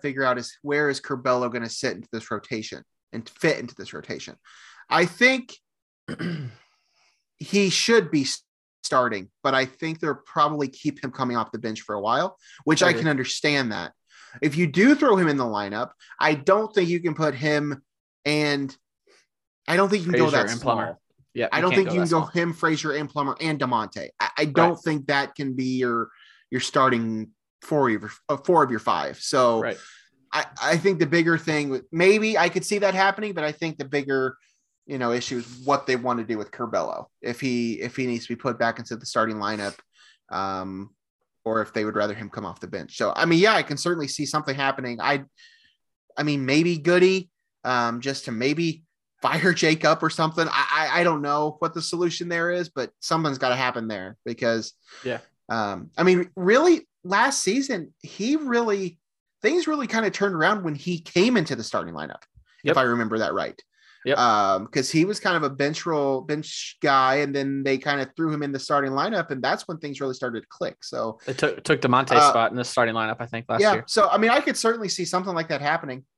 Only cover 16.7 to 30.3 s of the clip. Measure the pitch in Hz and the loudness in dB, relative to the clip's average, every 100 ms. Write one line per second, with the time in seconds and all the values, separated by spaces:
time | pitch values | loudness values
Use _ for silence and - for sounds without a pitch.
16.7 | 208 175 175 170 156 156 131 151 147 147 | 0 0 0 -2 0 -2 0 0 0 0
17.7 | 139 _ _ _ _ 143 151 147 143 139 | -6 _ _ _ _ -2 0 2 0 -4
18.7 | - _ _ _ _ _ _ _ _ - | -8 _ _ _ _ _ _ _ _ -2
19.7 | 170 196 208 170 147 160 139 107 120 131 | 2 4 2 0 2 4 4 0 -2 -2
20.7 | 113 110 - _ _ _ - 113 147 180 | 0 -2 -8 _ _ _ -4 -2 0 2
21.7 | 175 185 175 170 165 160 175 170 165 165 | 4 2 2 2 2 0 -2 -2 0 -2
22.7 | 156 156 147 151 151 139 - 160 151 131 | 0 -2 -4 -4 -4 -4 -2 -2 -2 0
23.7 | 120 107 - 69 - - - 156 139 170 | 0 -2 -8 -10 -6 -4 -2 -2 2 2
24.7 | 165 - 151 135 139 139 - 139 127 127 | 0 -2 -4 0 -2 -2 -6 -6 -4 -4
25.7 | 127 123 117 113 - - _ - 131 - | -2 0 -2 -4 -10 -20 _ -8 -6 -2
26.7 | 147 131 120 113 110 110 _ _ _ - | 2 4 2 0 -4 -8 _ _ _ -2
27.7 | 156 131 107 104 - - 139 - 170 139 | 2 2 0 -4 -10 -6 -4 2 4 4
28.7 | 113 - 90 71 - - 139 123 113 117 | 2 -2 -2 -2 -8 -2 2 4 2 -2
29.7 | 98 - - _ _ _ | -6 -12 -20 _ _ _